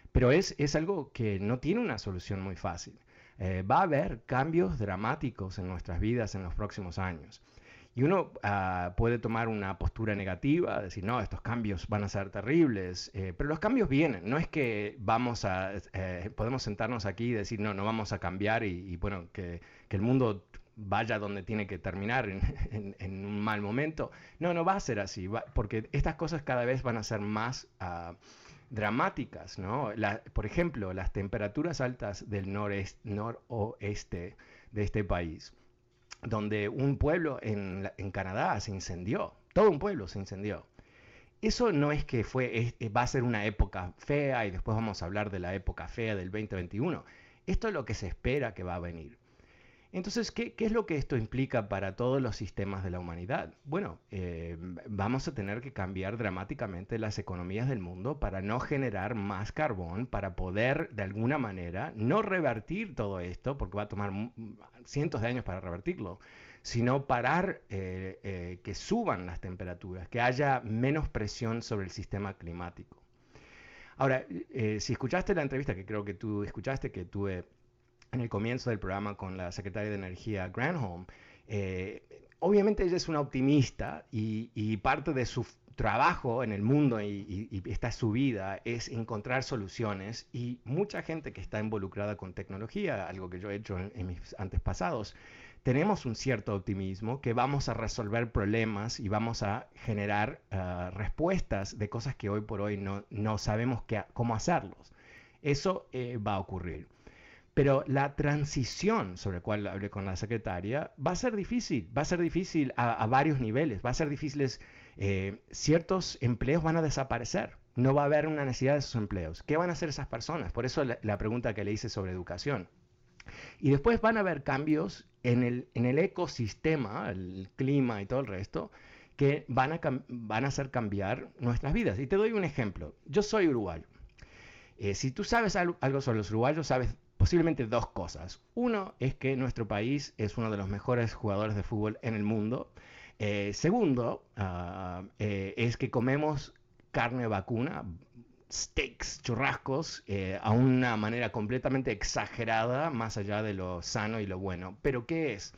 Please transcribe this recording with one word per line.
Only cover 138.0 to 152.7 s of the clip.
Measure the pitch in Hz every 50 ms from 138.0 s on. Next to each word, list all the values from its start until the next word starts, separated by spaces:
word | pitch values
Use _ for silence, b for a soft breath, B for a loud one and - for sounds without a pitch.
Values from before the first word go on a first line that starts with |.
| 87 80 - 73 - 95 - - _ _ _
Uno | 240 240 247 226 202 190 - - _
es | 123 135 -
que | - - 131 135
nuestro | 127 131 123 - 120 113
país | 101 104 101 110 123 143 147 143 - -
es | - 110 101 - 123
uno | 113 110
de | 107
los | 101 95 95
mejores | 101 101 - - 123 120 117 107 -
jugadores | - - 104 98 101 107 110 107
de | 101
fútbol | 92 - 117 104 107 107 110 -
en | - 117 110
el | 104 104
mundo. | 104 113 110 104 110 123 - - - B B B B B B B B B -
Eh, | 107 101 104 101 101 104 101
segundo, | - - 165 214 247 214 151 131 123 113 127 - - - _ _
ah, | - 101 92 90 87 87 87 92 95 95 90 87 90 95 - - -
eh, | 107 107 101 98 95 98 -
es | - 117 120 113
que | - 139 110
comemos | - 123 117 131 135 147 151 151 151 139 - - - _ _ _ _ - _ _
carne | - 135 117 117 127 127 120
vacuna, | 110 107 95 95 - 117 110 127 165 - - - 95 82 - - _ - 120 - - - _ _ -
steaks, | - - - - _ 151 139 - - - - - - -
churrascos, | - - 117 110 135 135 131 - - 135 131 151 165 - - - -
eh, | - 98 98 92 92 95 -
a | - 107
una | 110 120 131 131 127 127 127 123 113
manera | 107 107 110 117 123 120 104
completamente | - 120 107 104 127 123 - 139 131 131 127 127
exagerada, | 110 98 - - - 120 104 - - - 117 120 113 113 113 120